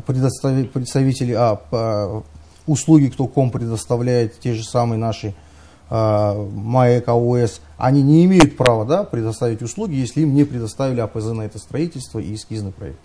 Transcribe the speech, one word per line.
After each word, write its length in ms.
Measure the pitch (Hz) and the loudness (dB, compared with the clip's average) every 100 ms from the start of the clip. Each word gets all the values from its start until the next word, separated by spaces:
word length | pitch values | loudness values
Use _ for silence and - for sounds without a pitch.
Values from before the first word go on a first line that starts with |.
| - | -4
предостави-, 560 | 131 131 131 135 135 127 | 0 0 0 0 0 -2
представители, 680 | 139 123 139 135 131 127 | -4 -2 0 0 0 -2
а, 200 | 123 120 104 | 2 2 0
по, 640 | - 117 113 104 98 107 - - - - - | -4 -4 -2 -2 -4 -6 -12 -20 -20 -10 -4
услуги, 440 | 143 - 160 135 | -2 6 6 6
кто 180 | - 131 | 0 -2
ком 240 | - 131 | 0 0
предоставляет, 880 | 117 117 110 - 120 123 123 110 - | -2 -6 -6 -4 -2 0 0 -2 -4
те 140 | 127 113 | -6 -6
же 80 | |
самые 340 | 110 123 117 113 | -4 -2 0 -2
наши, 380 | 113 107 107 - - - - - - | -4 -6 -8 -12 -18 -20 -20 -20 -6
а, 440 | 117 110 104 104 101 101 104 | 0 2 2 0 -2 -6 -8
маэк 480 | 110 127 123 123 120 | -2 2 4 2 2
А 60 | 120 | 0
О 200 | 120 123 | 2 2
С, 220 | 120 - - - | 0 -4 -16 -4
они 240 | 123 143 | 2 4
не 240 | 139 156 180 | 6 6 6
имеют 320 | 190 151 - | 6 6 4
права, 260 | 123 117 110 | 2 2 0
да, 180 | 175 | -2
предоставить 580 | 208 123 110 107 120 110 | -2 -4 -4 -4 -4 -4
услуги, 320 | 117 - 220 135 | -8 -8 -6 -4
если 260 | 120 143 | -4 0
им 120 | 156 | 2
не 100 | 139 | 4
предоставили 580 | 143 127 110 - 135 120 | 2 -2 -8 -4 -4 -2
А 60 | 107 | -4
П 120 | 113 | -6
З 120 | 110 | -6
на 100 | 113 | -6
это 160 | 107 - | -8 -12
строительство 580 | - 131 170 135 - 113 | -10 -6 -6 -8 -12 -10
и 140 | 87 | -8
эскизный 380 | 107 - 110 101 | -10 -10 -10 -10
проект. 260 | - 71 69 | -10 -14 -16